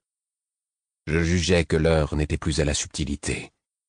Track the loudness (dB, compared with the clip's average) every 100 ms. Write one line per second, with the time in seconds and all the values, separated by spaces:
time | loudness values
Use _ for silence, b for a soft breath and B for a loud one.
0 | _ _ _ _ _ _ _ _ _ _
1 | -2 0 2 2 2 2 2 2 4 2
2 | 2 -2 -2 -2 -2 0 0 -2 -6 -6
3 | -6 -6 -6 -8 -10 _ _ _